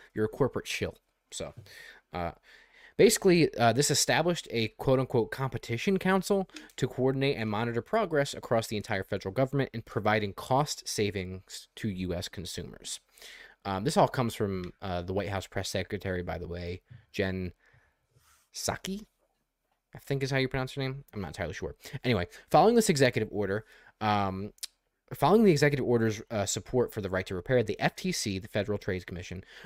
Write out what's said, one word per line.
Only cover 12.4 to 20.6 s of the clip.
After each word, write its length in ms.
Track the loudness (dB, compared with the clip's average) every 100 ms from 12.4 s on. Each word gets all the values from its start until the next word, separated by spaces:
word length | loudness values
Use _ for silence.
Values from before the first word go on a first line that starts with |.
| -10 -10 -12 -12 -12 -12 _ -20 -20 -20 -20 _
Um, 200 | -4 -2
this 120 | 0 4
all 120 | 4
comes 280 | 2 -2 -2
from, 380 | -4 -4 -8 -10
uh, 220 | -6 -4
the 100 | -2
White 160 | -4 -2
House 180 | -4 -6
press 220 | -6 -4
secretary, 540 | -4 -4 -6 -4 -4
by 140 | -4 -8
the 80 | -8
way, 340 | -8 -8 -10 -14 -20 _
Jen 420 | -4 -2 -2 -6 -10 _ _ _ _ _ _ _ _ _
Psaki, 520 | -8 -6 -6 -6 -10 -12 _ _ _ _ _ _ _ _
I 60 | -12
think 220 | -6 -4
is 80 | -2
how 60 | 0
you 100 | 0
pronounce 260 | -2